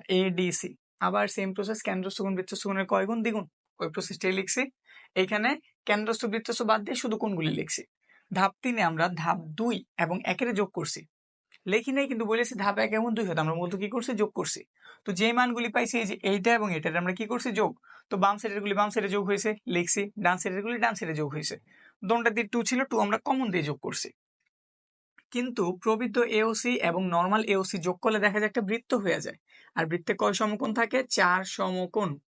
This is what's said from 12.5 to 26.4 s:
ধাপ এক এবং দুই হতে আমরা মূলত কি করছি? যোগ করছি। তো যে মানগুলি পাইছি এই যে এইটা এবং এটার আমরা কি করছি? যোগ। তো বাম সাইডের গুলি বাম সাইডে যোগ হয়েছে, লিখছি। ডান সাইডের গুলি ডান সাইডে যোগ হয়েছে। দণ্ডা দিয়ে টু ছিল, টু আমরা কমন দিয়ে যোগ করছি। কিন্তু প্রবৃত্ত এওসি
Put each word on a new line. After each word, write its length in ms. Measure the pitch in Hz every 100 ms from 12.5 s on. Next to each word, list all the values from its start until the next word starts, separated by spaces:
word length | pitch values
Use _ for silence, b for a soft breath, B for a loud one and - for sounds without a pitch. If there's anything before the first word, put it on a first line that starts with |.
| 240
ধাপ 200 | 202 196
এক 140 | 208
এবং 200 | 220 240
দুই 120 | 220 185
হতে 160 | 160
আমরা 140 | 156 165
মূলত 200 | 175 185
কি 120 | 202
করছি? 220 | 240 247
যোগ 180 | 208 214
করছি। 300 | - 170 - - B B B -
তো 40 |
যে 220 | 180 226
মানগুলি 360 | 240 247 233 233
পাইছি 260 | 240 233 233
এই 60 | 202
যে 100 | -
এইটা 280 | 196 202 226
এবং 140 | 233 208 160
এটার 220 | 165 170
আমরা 160 | 180
কি 120 | 185 214
করছি? 240 | 247 254
যোগ। 200 | 208 180 - B B -
তো 80 | 196
বাম 180 | 196 208
সাইডের 220 | 220 202
গুলি 140 | 208
বাম 160 | 196 208
সাইডে 200 | 226 196
যোগ 140 | 202 190
হয়েছে, 240 | 196 214 208 -
লিখছি। 340 | 175 170 202 202 208
ডান 180 | 175 180
সাইডের 240 | 196 185
গুলি 160 | 220 233
ডান 160 | 233 202
সাইডে 200 | 165 151
যোগ 140 | 147
হয়েছে। 220 | 151 151 - b b b b 190
দণ্ডা 240 | 233 226
দিয়ে 180 | 214 214
টু 120 | 233
ছিল, 160 | 220 254
টু 120 | 269 226
আমরা 180 | 202 220
কমন 300 | - 262 233
দিয়ে 120 | 175
যোগ 160 | 147 135
করছি। 300 | - - - - _ _ _ _ _ _ _ _ _ _ _
কিন্তু 320 | 240 247 240 175 185
প্রবৃত্ত 340 | 220 220 240 240
এওসি 560 | 233 220